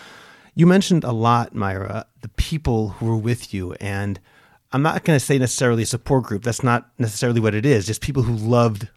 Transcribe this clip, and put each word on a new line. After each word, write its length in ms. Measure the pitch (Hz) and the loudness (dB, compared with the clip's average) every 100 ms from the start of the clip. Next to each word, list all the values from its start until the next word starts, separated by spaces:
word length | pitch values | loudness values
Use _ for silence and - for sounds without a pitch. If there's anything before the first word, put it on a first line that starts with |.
| - - - - _ | -20 -20 -20 -20 _
You 120 | - 175 | 4 6
mentioned 380 | 190 - 170 | 6 4 0
a 80 | 123 | 0
lot, 420 | 113 117 120 117 | 0 2 2 0
Myra, 520 | - 98 95 98 107 - _ | -4 -4 -4 -6 -10 -12 _
the 80 | 110 | -8
people 600 | - - 156 143 113 107 | -6 -4 -4 -2 0 -2
who 180 | - 113 | -4 -2
were 100 | 113 | -2
with 360 | 110 120 - | -2 -4 -6
you, 200 | 98 90 | -8 -8
and 460 | - 101 98 101 95 _ _ _ _ _ | -8 -8 -4 -4 -6 _ _ _ _ _
I'm 100 | 131 | -2
not 220 | 156 180 | 0 0
gonna 160 | - 143 | 2 2
say 180 | - 143 | 2 2
necessarily 460 | 123 - 123 113 | 0 0 0 2
a 40 | 107 | 0
support 360 | 113 - 135 | -4 0 0
group. 200 | 110 101 | 0 -4
That's 200 | 117 110 | -4 -2
not 260 | 127 120 - - | 0 0 -2 -4
necessarily 400 | 113 104 123 117 | -4 -2 0 2
what 140 | 110 | 0
it 120 | 104 135 | 2 2
is. 200 | 117 92 | 2 0
Just 160 | 107 | -6
people 220 | - 135 | -4 -2
who 120 | 117 110 | 0 -2
loved 520 | 110 120 117 101 104 | 2 2 2 0 -10